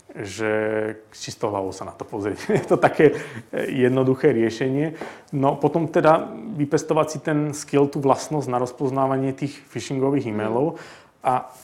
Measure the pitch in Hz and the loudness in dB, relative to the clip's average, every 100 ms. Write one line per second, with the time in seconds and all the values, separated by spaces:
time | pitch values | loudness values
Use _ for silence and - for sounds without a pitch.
0 | - - 101 98 110 107 107 107 110 110 | -18 -12 -10 -4 -2 0 0 -2 -4 -8
1 | - - - - 113 101 95 - 95 - | -16 -16 -14 -6 -4 -2 -4 -8 -12 -12
2 | - 110 104 - - 196 - 180 - - | -10 -6 -4 -4 -2 -2 2 4 4 6
3 | 151 - - 113 - - - 131 123 131 | 4 4 -6 -14 -10 -6 -4 2 4 4
4 | 131 131 151 117 113 113 131 139 156 160 | 2 2 2 4 2 0 -2 0 -2 -4
5 | - - - 143 139 147 151 165 160 170 | -14 -16 -8 0 0 2 0 0 0 4
6 | 156 160 - - - 170 143 151 - 156 | 6 6 2 -10 -8 -4 0 0 0 0
7 | 151 143 165 147 147 143 - 139 143 151 | 0 -2 -2 -2 -2 -6 0 2 2 2
8 | 135 - - 151 127 123 123 - 139 135 | 2 2 0 -4 -2 -2 -2 -2 -2 0
9 | 135 135 135 131 139 - - 120 - 135 | 0 0 -2 -2 -6 -8 -12 -10 -6 -2
10 | 135 143 117 107 110 117 160 165 - - | 0 0 0 -2 -2 0 0 -4 -12 -20
11 | - _ 131 127 - - | -20 _ 0 0 -2 -14